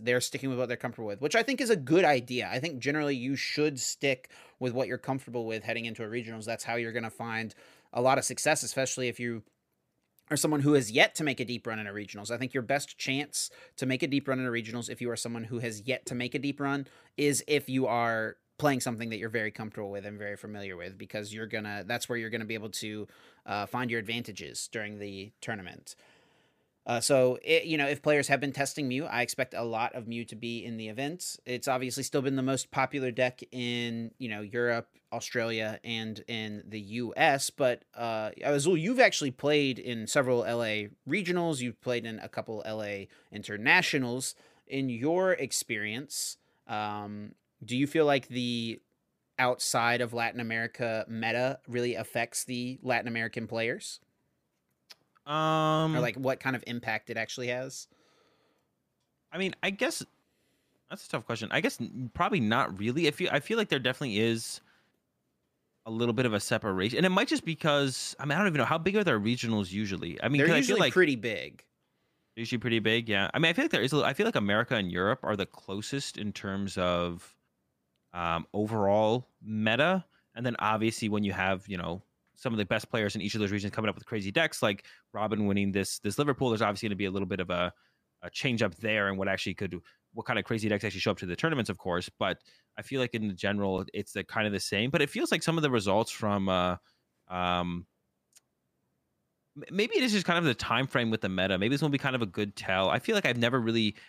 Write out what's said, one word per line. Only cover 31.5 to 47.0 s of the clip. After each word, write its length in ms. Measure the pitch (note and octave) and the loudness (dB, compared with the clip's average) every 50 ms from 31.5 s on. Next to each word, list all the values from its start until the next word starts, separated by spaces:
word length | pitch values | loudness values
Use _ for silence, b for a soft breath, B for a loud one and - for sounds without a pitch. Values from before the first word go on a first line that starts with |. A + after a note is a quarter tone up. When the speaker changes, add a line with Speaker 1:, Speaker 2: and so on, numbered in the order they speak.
| B2 B2 - C#3+ | -6 -4 -2 0
Speaker 1:
obviously 340 | C3 B2+ C3 B2+ A#2 C#3 C3+ | 0 0 -2 -4 -4 -4 -4
still 200 | - - D3 B2+ | -2 -2 0 0
been 140 | C#3 C3+ | 0 0
the 60 | C3+ C3 | 0 2
most 280 | C3 C3+ B2+ - - - | 0 0 0 -2 -4 -2
popular 380 | C#3+ C3 B2+ - C#3+ C3 B2+ | -2 -2 0 0 -2 -4 -2
deck 320 | A#2 A#2+ B2+ B2+ B2 - A#2+ - - | 0 2 0 0 0 -4 -12 -12 -8
in, 600 | B2+ B2 A#2+ A#2+ A#2+ A#2+ A#2+ A#2 A#2 A#2 A2+ - _ | -6 -4 -2 -2 -2 -2 -2 -2 -4 -6 -8 -10 _
you 100 | C3 A#2 | -8 -8
know, 120 | G#2+ G#2 G#2+ | -6 -6 -8
Europe, 460 | G2+ G2+ A#2+ A#2+ A#2+ A#2 A#2 - - _ _ _ _ - | -4 -2 0 0 2 0 0 -2 -6 _ _ _ _ -8
Australia, 680 | A#2 - - - B2 A2+ A2+ A#2 A2 A2 G#2+ A2 - - | -8 -8 -4 -2 -2 -2 0 0 -2 -2 -4 -4 -6 -6
and 400 | A#2 A#2 A2+ A2 A2 G#2+ G2+ - - | -6 -4 -4 -4 -4 -8 -10 -8 -8
in 360 | A#2+ A2 A2 G#2+ G#2 G#2 - | -6 -6 -6 -6 -8 -10 -10
the 140 | F#2+ G#2 A2 | -10 -10 -10
U 340 | G#2 G2 G#2+ A#2+ B2 A2 - | -10 -8 -6 -4 -4 -4 2
S. 340 | - D3 D#3+ C#3 C#3 - - | 4 6 6 6 4 2 -2
But, 340 | - - C#3+ B2+ A#2+ - - _ _ | 0 2 2 2 2 0 -4 _ _
uh, 360 | - A#2 A#2 A2+ A2 G#2+ G#2+ - - - | -6 -4 -4 -2 -2 -4 -6 -6 -4 -2
Azul, 340 | C3+ D3 C#3+ C3 D#3+ F#3+ D#3+ | 0 2 2 4 4 4 4
you've 220 | D#3+ G3 B3+ B3 | 2 2 4 6
actually 300 | B3 G#3 - - D3+ C#3 B2+ | 6 6 6 2 -2 -4 -4
played 460 | - - C#3+ D3+ D3 C#3+ C3+ B2+ - | -2 0 2 4 4 4 2 0 -4
in 280 | - - A#2+ A2+ A2 | -6 -6 -6 -6 -6
several 380 | G#2+ - D3+ C3+ B2 B2+ A#2+ A2+ | 0 2 2 4 4 4 2 2
L 200 | F#2+ A#2 A#2+ A#2 | 2 0 0 0
A 260 | A2 G#2+ G#2+ G#2 G#2 G#2 _ _ - | 0 0 -2 -2 -6 -10 _ _ -4
regionals. 520 | C#3 F3 F#3 E3+ F3+ F3+ E3+ E3+ D#3 C3 | -2 -2 0 0 0 0 0 0 0 -2
You've 200 | B2 B2 A2 - | -2 -6 -6 -6
played 260 | - B2+ B2 A#2+ A2 | -4 -2 -2 -2 -2
in 120 | A2+ A2+ G#2+ | -6 -8 -10
a 80 | - - | -12 -10
couple 340 | - - A2 - A2+ G#2+ - | -8 -8 -8 -6 -8 -8 -6
L 160 | - A2 A2 G#2+ | -6 -6 -4 -4
A 260 | G2+ G2+ G2 G2 b b b b b - | -4 -6 -6 -8 b b b b b -14
internationals. 1000 | G#2 G2+ - G#2+ G#2 G#2+ C3+ E3 F#3 F3 - - D3 C3 A#2+ A#2+ C3 C3 - - b b b b b b | -12 -10 -8 -8 -2 2 4 6 6 4 4 2 0 0 0 -2 -4 -4 -6 -8 b b b b b b
In 220 | - C3+ C3+ C3+ C3 | -8 -4 -4 -2 -2
your 440 | A#2+ A2+ A#2+ D3+ E3 F3+ F#3 F#3+ F3+ | -2 -2 0 0 2 2 2 2 2
experience, 1080 | - - B2 - - - - A#2+ G#2+ G#2 G#2+ G#2+ A#2+ D3+ D3 - - - - - - _ _ _ _ _ | 0 -2 -4 -4 -4 -4 -4 -4 -4 -2 -4 -4 -6 -8 -8 -6 -6 -6 -6 -8 -12 _ _ _ _ _
um, 680 | - A#2 G#2+ G#2+ G#2 G#2 G#2 | -6 -4 -4 -2 -2 -4 -6